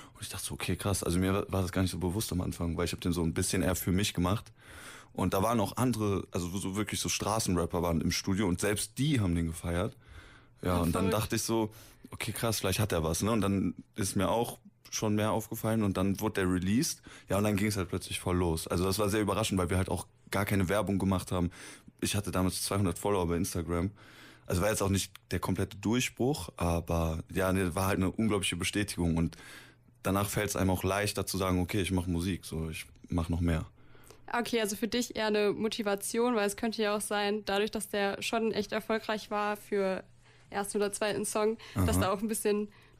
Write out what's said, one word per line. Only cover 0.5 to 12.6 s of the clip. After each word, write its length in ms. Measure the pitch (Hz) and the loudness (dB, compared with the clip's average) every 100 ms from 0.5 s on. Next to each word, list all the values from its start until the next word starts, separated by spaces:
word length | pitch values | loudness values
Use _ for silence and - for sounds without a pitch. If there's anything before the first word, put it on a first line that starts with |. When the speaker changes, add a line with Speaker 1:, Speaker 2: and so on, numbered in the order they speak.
Speaker 1:
"Okay, 220 | 69 - 87 | -6 -4 -2
krass." 260 | 101 98 | 0 0
Also 160 | - 87 | 2 2
mir 140 | 92 | 2
war, 180 | 98 - | 2 0
war 100 | 95 | 0
das 100 | 90 | 0
gar 80 | 92 | 0
nicht 100 | 92 | 0
so 60 | 82 | 0
bewusst 340 | 87 92 - | -2 0 0
am 100 | 90 | -2
Anfang, 360 | 85 - 85 82 | -2 -2 -2 0
weil 80 | 87 | -2
ich 80 | |
hab 80 | 87 | -2
den 100 | 92 | 0
so 100 | 85 | 0
ein 100 | 85 | 0
bisschen 280 | 87 90 95 | 0 0 2
eher 120 | - 90 | 2 0
für 160 | - | 2
mich 220 | 185 208 | 2 2
gemacht. 380 | - 180 214 - - - - - - - | 2 0 0 -4 -20 -20 -20 -18 -20 -12
Und 200 | - 90 | -4 0
da 100 | 98 | 2
waren 160 | 107 120 | 2 2
auch 180 | 98 - | 2 2
andere, 500 | 127 113 107 95 - | 0 2 2 0 -2
also 160 | 95 87 98 | -4 -4 -4
so 180 | 92 98 | -4 -2
wirklich 220 | 101 98 | -2 -2
so 80 | - | -2
Straßenrapper 720 | - 98 110 107 87 85 87 | -2 0 0 2 2 0 0
waren 200 | 87 82 | 0 2
im 100 | 87 | 0
Studio 360 | - - 95 101 | 0 0 0 2
und 140 | 87 | 2
selbst 360 | 101 104 - - | 0 0 -2 -2
die 220 | 156 135 | 2 2
haben 160 | 95 85 | 2 2
den 120 | 85 | 0
gefeiert. 500 | 80 90 87 107 - - - - - - - | -4 -2 -2 -2 -4 -16 -20 -20 -20 -20 -6
Ja, 140 | - 90 | 0 2
Speaker 2:
Ja, 20 | |
Speaker 1:
und 160 | 85 | 2
dann 160 | 90 95 | 2 2
Speaker 2:
verrückt. 40 | |
Speaker 1:
dachte 220 | 101 113 113 | 0 0 -2
ich 60 | |
so, 300 | - 113 110 - - - - | 0 0 0 -4 -20 -20 -16
"Okay, 200 | - - | -10 -8
krass, 280 | 101 117 | -2 -2
vielleicht 200 | 110 | 0